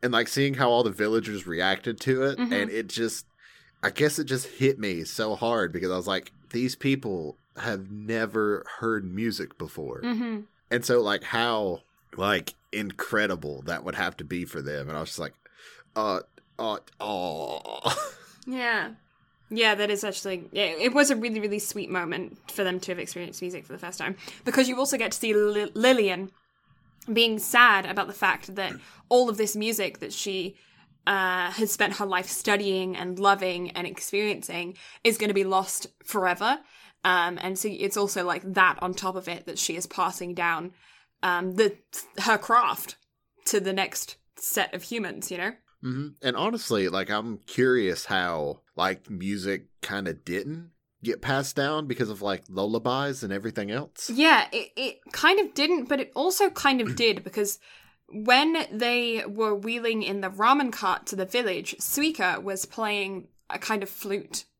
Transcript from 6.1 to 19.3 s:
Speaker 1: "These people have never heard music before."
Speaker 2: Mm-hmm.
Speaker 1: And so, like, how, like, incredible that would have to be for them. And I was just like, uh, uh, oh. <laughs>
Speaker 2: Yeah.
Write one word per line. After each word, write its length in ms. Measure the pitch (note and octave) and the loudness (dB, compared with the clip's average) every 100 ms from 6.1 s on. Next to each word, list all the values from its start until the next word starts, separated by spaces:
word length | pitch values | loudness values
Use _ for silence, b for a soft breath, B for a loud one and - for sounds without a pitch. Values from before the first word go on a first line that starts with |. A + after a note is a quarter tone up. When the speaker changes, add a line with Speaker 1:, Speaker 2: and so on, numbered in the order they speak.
| F#2+ - - - | -2 -4 -20 -8
Speaker 1:
"These 220 | A#2 B2+ | -2 -2
people 640 | - C#3 C3+ B2+ F#2 D#2 - _ - | -2 -2 0 -2 -6 -6 -12 _ -10
have 320 | A#2 G2+ F#2+ | -6 -6 -8
never 760 | G#2 G#2+ A2+ A2 A2 G#2+ G2+ - - | -12 -4 -2 0 0 2 0 -4 -4
heard 260 | A2+ A2 | -2 0
music 540 | F#2+ F2+ A2+ G2 F2+ - | -2 -2 -2 -2 -8 -8
before." 420 | D#2+ - C#2+ A#1+ | -12 -8 -8 -6
Speaker 2:
Mm-hmm. 400 | A#3+ A3+ A#3+ G#3+ G#3+ _ _ | -4 -2 -2 -6 -8 _ _
Speaker 1:
And 140 | A#2+ A#2+ | -2 4
so, 160 | B2 | 4
like, 200 | G#2 G2+ | 4 2
how, 580 | - A#2 A#2 A2 G2+ E2+ _ _ _ - | 0 0 2 2 0 -2 _ _ _ -2
like, 380 | F#2+ G2 - - _ | 2 2 0 -14 _
incredible 920 | G#2 G#2 - - A2 G#2 F2+ D2+ C#2 | -6 -6 -6 -2 0 2 0 -4 -8
that 200 | C#2 E2+ | -6 -6
would 100 | C2+ | -6
have 200 | F2+ F2+ - | -4 -4 -4
to 60 | |
be 200 | D2 F2 | -8 -6
for 160 | F2 E2 | -6 -8
them. 280 | C#2 D2 C#2 | -6 -6 -6
And 80 | D#2 | -6
I 20 | |
was 80 | D#2+ | -8
just 100 | - | -8
like, 140 | E2 _ - B B B B - | -10 _ -20 B B B B -4
uh, 240 | G#2+ F#2 - - _ - | -2 -2 -4 -20 _ -8
uh, 180 | A2+ G#2+ - _ | -6 -6 -8 _
oh. 800 | G#2 G2+ F2+ D#2 D2 - - - - D5 D5+ B | -6 -4 -4 -4 -6 -8 -8 -4 -2 -2 -6 B
<laughs> 260 | B B - | B B -10
Speaker 2:
Yeah. 440 | B3+ A#3+ A3 E3 A3+ _ _ _ | -4 0 0 -2 -10 _ _ _